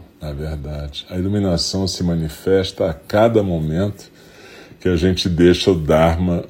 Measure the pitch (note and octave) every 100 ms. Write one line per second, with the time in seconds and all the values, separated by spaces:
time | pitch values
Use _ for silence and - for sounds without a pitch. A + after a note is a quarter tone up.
0 | - _ D#2 C#2+ D#2 D2+ C#2 D2 D2 -
1 | - F#2 F#2+ G#2 G2 E2+ - F#2+ F#2+ -
2 | F2 E2+ D#2 - - F#2+ F#2 - G2 -
3 | - G#2 A2+ A2+ G2 E2 D#2 D#2 G#2 G#2+
4 | - - - - - - - - F2+ F2
5 | F#2 F2+ F#2 E2 F2 F2+ - E2+ D2+ D#2
6 | E2 E2 F2+ E2+ -